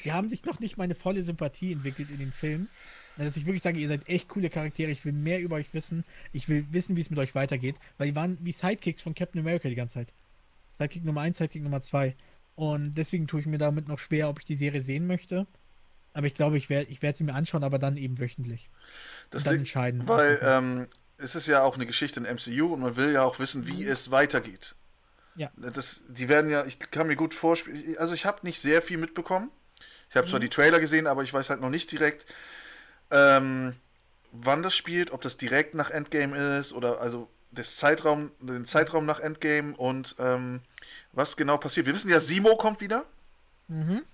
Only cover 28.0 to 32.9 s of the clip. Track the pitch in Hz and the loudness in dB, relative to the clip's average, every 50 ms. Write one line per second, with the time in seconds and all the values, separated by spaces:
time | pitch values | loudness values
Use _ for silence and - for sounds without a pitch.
28 | 165 170 175 160 - 196 202 - - 175 165 - - 143 156 165 165 - 180 160 | -2 -4 -2 -2 -2 -2 -4 -4 -6 -8 -8 -2 2 4 4 4 4 2 -4 -6
29 | 165 165 - 175 165 - 190 185 220 277 - _ _ _ _ - - - - - | -6 -6 -6 -8 -4 -2 -2 -2 -2 -4 -14 _ _ _ _ -20 -20 -20 -20 -20
30 | - _ - 131 123 175 - 131 120 113 - - 147 156 165 170 160 151 156 160 | -10 _ 2 2 2 2 0 -2 -2 0 2 6 6 8 8 6 4 4 2 2
31 | 160 151 135 135 135 127 135 139 131 - 143 - 131 127 139 175 - - - 147 | 4 2 0 0 0 -2 -2 -2 -2 -2 -4 -2 -2 -4 -2 -4 -6 -4 -2 0
32 | 156 151 147 - - - - - - - - - - - - - - - | 0 0 0 -2 -12 -20 -20 -20 -18 -18 -18 -18 -20 -20 -20 -20 -20 -20